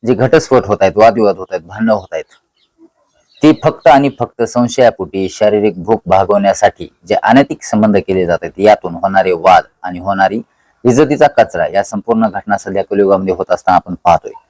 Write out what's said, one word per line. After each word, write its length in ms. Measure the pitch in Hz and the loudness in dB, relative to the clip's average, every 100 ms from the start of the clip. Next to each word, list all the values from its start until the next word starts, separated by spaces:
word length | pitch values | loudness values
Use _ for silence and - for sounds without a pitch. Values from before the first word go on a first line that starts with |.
| 113 | 0
जे 80 | |
घटस्फोट 520 | 113 127 160 - 127 101 | 0 2 2 2 0 0
होत 100 | 104 | 0
आहेत, 120 | 95 92 | 0 4
वादविवाद 400 | 113 113 104 92 | 2 2 -2 -2
होत 100 | 95 | -6
आहेत, 120 | 92 | -10
भांडणं 300 | 82 92 113 | -10 -6 -2
होत 160 | 107 92 | -2 -4
आहेत, 120 | 82 - _ _ _ _ _ _ _ _ _ _ _ | -12 -14 _ _ _ _ _ _ _ _ _ _ _
ती 180 | - - | 2 2
फक्त 240 | 156 - - | 0 0 4
आणि 220 | 139 139 135 | 4 2 -4
फक्त 240 | 120 - | -10 -4
संशयापोटी 840 | 113 123 120 - 123 - 90 98 95 | -4 -2 -2 2 2 2 -10 -6 -6
शारीरिक 540 | - 107 104 104 90 | -2 0 2 -2 -4
भूक 200 | 87 113 - | -2 -2 0
भागवण्यासाठी 840 | 95 98 101 98 95 101 - 87 _ 85 | 0 2 0 0 0 -2 -2 -18 _ -4
जे 80 | |
अनैतिक 480 | 104 - 123 139 - | -2 2 2 0 -6
संबंध 340 | - 107 107 101 | -6 0 2 0
केले 300 | 92 95 87 | 0 -2 -2
जात 120 | 82 | -2
आहेत, 100 | 85 85 | -4 0
यातून 360 | 101 104 92 | 2 2 0
होणारे 380 | 82 95 98 92 | -6 -2 0 0
वाद 320 | 87 92 87 - _ | 0 4 2 2 _
आणि 160 | 90 87 | -12 -10
होणारी 440 | 92 95 95 107 - _ _ _ | -6 -2 -2 -4 -10 _ _ _
इज्जतीचा 420 | 123 120 147 143 143 | 0 2 0 2 2
कचरा, 400 | - - 87 80 | 2 0 0 -2
या 160 | 98 | -2
संपूर्ण 460 | 98 104 - 113 110 | -4 -8 -4 -2 -2
घटना 300 | 98 104 101 | -4 -6 -6
सध्या 260 | 98 98 | -4 -6
कलियुगामध्ये 500 | 95 101 98 98 95 | -4 0 2 2 0
होत 120 | 90 95 | -4 -4
असताना 280 | 90 - 87 | -4 0 0
आपण 180 | - 87 | -2 -6
पाहतोय. 280 | 87 82 - - | 0 0 -2 -18